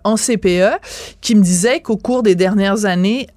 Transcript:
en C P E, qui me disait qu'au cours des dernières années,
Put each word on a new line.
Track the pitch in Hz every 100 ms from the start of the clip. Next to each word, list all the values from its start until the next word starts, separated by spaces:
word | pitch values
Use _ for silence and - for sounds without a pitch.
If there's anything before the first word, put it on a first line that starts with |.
en | 202 220
C | - 226
P | 190 180
E, | 196 349 - - - -
qui | - 214
me |
disait | 180 180 220 311
qu'au | - 208
cours | - 247
des | 214 175
dernières | 190 208 196 196 208
années, | 180 190 247 254